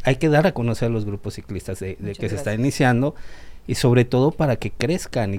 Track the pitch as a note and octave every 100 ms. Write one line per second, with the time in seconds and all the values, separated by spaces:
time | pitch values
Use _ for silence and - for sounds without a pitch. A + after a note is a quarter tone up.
0 | - C3 D#3+ D3 F3 D3+ A#2 A2 A#2+ A2+
1 | G2+ G2+ G#2 - - F#2+ - F#2+ F#2+ -
2 | G#2 G2+ A2 G2 G2 G#2+ C3+ - C3 A#2+
3 | C#3 - - - - - - B2 B2+ A#2+
4 | B2 B2+ C#3 E3 D3+ A2+ - - A#2+ F3
5 | - B2+ G2+